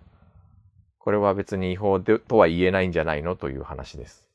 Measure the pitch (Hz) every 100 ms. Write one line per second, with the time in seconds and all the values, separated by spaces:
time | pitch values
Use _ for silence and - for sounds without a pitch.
0 | _ _ _ _ _ _ _ _ _ _
1 | - 104 101 98 92 98 92 92 104 95
2 | 101 110 - 113 85 85 92 95 92 82
3 | 80 76 85 92 71 67 67 67 65 69
4 | 65 - _